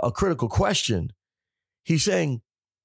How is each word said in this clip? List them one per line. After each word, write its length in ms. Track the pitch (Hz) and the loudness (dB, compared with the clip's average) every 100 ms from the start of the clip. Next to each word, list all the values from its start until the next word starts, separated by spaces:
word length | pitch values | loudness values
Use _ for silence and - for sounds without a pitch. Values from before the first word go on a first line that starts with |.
a 80 | 120 | 0
critical 360 | - 196 143 117 | 0 0 0 0
question. 640 | - 196 175 - 98 80 - _ _ _ _ _ _ | 0 2 0 0 -2 -4 -10 _ _ _ _ _ _
He's 220 | - 160 | -2 0
saying, 380 | 208 185 156 120 - _ _ _ | 2 0 0 -4 -8 _ _ _